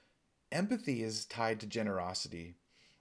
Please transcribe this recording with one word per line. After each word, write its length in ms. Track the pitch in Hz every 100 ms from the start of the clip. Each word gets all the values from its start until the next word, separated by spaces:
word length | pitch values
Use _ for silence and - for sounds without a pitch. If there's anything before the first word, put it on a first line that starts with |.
| _ _ _ _ _
empathy 500 | 147 202 240 - 120
is 220 | 113 110
tied 340 | - - 113 110
to 60 | 107
generosity 920 | 120 107 95 90 92 - 87 85 87 _ - - _